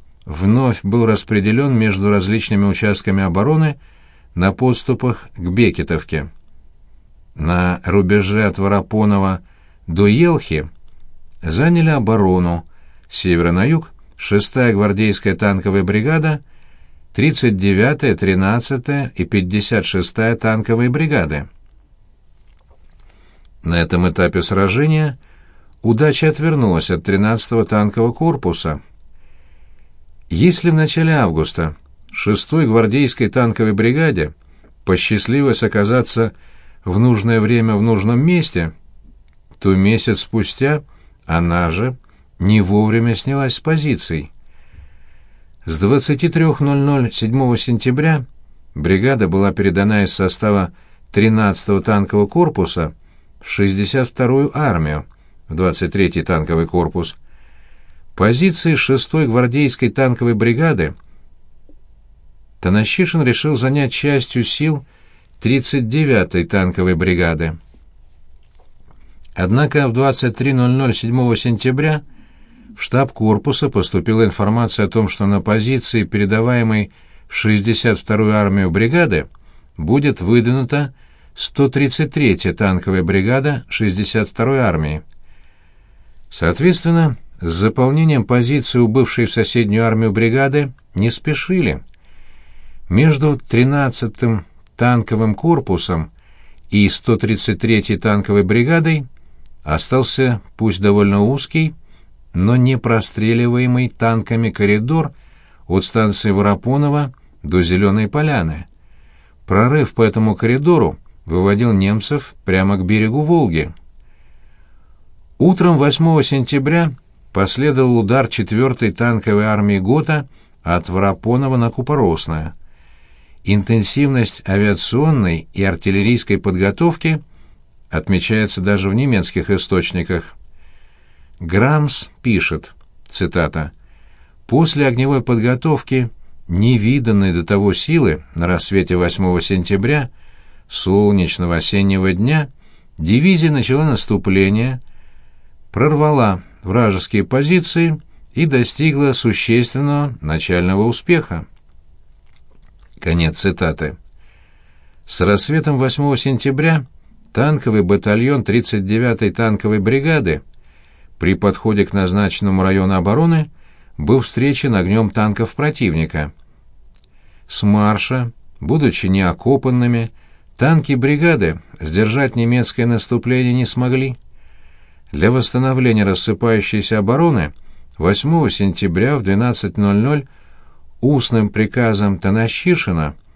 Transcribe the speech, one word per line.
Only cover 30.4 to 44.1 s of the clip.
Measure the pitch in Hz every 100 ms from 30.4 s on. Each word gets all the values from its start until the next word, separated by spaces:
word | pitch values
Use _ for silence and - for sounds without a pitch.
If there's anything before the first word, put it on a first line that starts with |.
| 156 175 170
в |
начале | 156 156 160 165
августа | 156 104 80 78 - 80 76 - - -
шестой | - - 104 - 156 143
гвардейской | 113 113 123 135 - 110
танковой | 131 117 107 110
бригаде | 101 113 135 160 101 76 - - - - _
посчастливилось | - 90 - 107 - 131 139 110
оказаться | 110 107 101 127 117 - 113 - - - - -
в | - 92
нужное | 123 113 107 113
время | 107 120 113 107
в |
нужном | 113 110 101 117
месте, | 156 175 - 92 82 - - - - - - _ _ -
то | 98
месяц | 95 98 110 - 104
спустя | - 113 101 - 135 151 - - - _ -
она | 82 85 85 87
же | 85 123 127 - _ _ -
не | 90 107
вовремя | 92 104 107 113 117
снялась | 113 - 139 131
с | -
позиций. | - 160 147 101 -